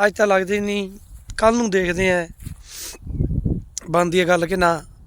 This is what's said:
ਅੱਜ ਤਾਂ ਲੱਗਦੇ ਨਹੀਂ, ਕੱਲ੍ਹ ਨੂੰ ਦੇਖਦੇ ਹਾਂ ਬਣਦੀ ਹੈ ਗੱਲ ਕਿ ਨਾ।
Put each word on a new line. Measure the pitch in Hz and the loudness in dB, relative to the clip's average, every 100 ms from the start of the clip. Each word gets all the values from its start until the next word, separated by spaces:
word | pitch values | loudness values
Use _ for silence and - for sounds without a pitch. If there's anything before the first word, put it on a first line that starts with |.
| 208 | 0
ਅੱਜ | |
ਤਾਂ | 208 208 | 2 2
ਲੱਗਦੇ | 190 185 208 | 2 2 -2
ਨਹੀਂ, | 202 202 190 202 - - - - | -2 -4 -6 -12 -20 -20 -16 0
ਕੱਲ੍ਹ | 220 240 | 2 2
ਨੂੰ | 226 | 2
ਦੇਖਦੇ | 190 175 175 190 | 0 0 0 2
ਹਾਂ | 180 170 - - - - - - - - - - - - - - - - | 2 -2 -12 -16 -16 -18 -16 -16 -14 -10 -4 -2 -2 -2 -4 -6 -16 -2
ਬਣਦੀ | 165 175 180 | 0 2 2
ਹੈ | 175 | 2
ਗੱਲ | 180 170 | 2 0
ਕਿ | 190 | 2
ਨਾ। | 170 160 - - | 2 0 -6 -20